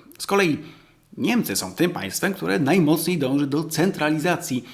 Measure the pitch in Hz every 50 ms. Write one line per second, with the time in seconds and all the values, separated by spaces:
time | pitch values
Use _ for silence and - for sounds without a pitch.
0 | - - - - - - 196 196 196 165 139 - - - - - - _ _ _
1 | _ _ - - 117 - - - - - 101 - 95 92 92 - 165 180 - -
2 | - - - - - 190 190 - 165 165 196 190 143 135 170 196 160 147 160 151
3 | 156 175 180 160 135 127 139 143 147 135 143 156 160 165 - 151 165 196 190 -
4 | 151 151 156 156 143 180 170 160 - - 131 123 - -